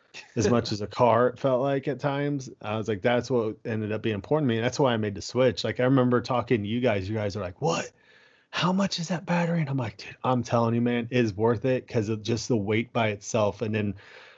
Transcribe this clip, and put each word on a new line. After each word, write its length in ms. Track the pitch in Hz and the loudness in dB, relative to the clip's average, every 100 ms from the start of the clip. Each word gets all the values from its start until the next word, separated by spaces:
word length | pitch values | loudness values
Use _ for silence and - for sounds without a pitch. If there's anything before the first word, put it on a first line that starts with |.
| _ - - - | _ -20 -8 0
as 120 | - | 2
much 220 | 120 113 | 2 0
as 100 | 104 | -4
a 60 | 104 | -6
car," 420 | - 120 113 123 | 2 4 6 4
it 100 | 123 | 2
felt 220 | 175 123 | 0 2
like 260 | 139 139 147 | 0 -2 -2
at 120 | 117 | -4
times. 500 | 143 139 143 143 127 - | -2 -2 -2 -4 -8 -10
I 160 | 107 110 | -6 -4
was 100 | 107 | -4
like, 140 | 101 | -2
that's 300 | 123 123 117 | 0 0 0
what 260 | 123 110 107 117 | 0 -2 -6 -6
ended 260 | 110 104 | -4 -4
up 120 | 107 | -4
being 100 | 113 | -2
important 340 | 101 - 156 131 | -4 -2 0 2
to 60 | |
me. 40 | 113 | 0
And 60 | 120 | 0
that's 140 | - | 2
why 140 | 131 | 2
I 40 | 113 | 2
made 180 | 104 101 | -2 -4
the 80 | |
switch. 400 | - 123 127 - | -4 2 2 2
Like, 160 | 113 107 | -2 0
I 60 | 127 | 4
remember 360 | 135 123 120 | 4 4 2
talking 400 | 117 123 110 117 | 2 -2 2 0
to 60 | 101 | 0
you 120 | 120 | 0
guys. 280 | 123 101 95 | 2 2 -2
You 60 | 110 | -2
guys 200 | 104 98 | -2 -4
are 60 | |
like, 200 | 90 - | -8 -4
"What? 280 | 156 - - - _ _ _ _ _ | -2 -2 -6 -14 _ _ _ _ _
How 200 | - 170 | -2 0
much 280 | 190 196 - | 2 0 -2
is 80 | 165 | -4
that 180 | 165 - | -4 0
battery?" 360 | 175 170 170 | 0 2 0
And 80 | 135 | 0
I'm 80 | 135 | -2
like, 200 | 110 - | -4 -8
"Dude, 180 | - - | -16 -4
I'm 200 | 123 123 | 0 0
telling 320 | 117 120 117 117 | 2 2 2 2
you, 60 | |
man, 260 | 120 120 120 | 2 0 0
it 160 | 127 113 | 0 0
is 80 | |
worth 320 | 95 113 107 131 | 2 0 2 0
it 220 | 127 - | -2 -2
'cause 220 | 120 104 | -2 -2
of 120 | 107 | -2
just 260 | 104 113 - | -2 -2 0
the 100 | 113 | 0
weight 360 | 98 110 117 | 2 0 0
by 140 | 120 110 | 0 0
itself." 560 | 101 - 113 104 - | -2 -2 0 0 0
And 100 | 107 | -2
then 220 | 110 104 95 - - - | -2 -2 -6 -12 -20 -20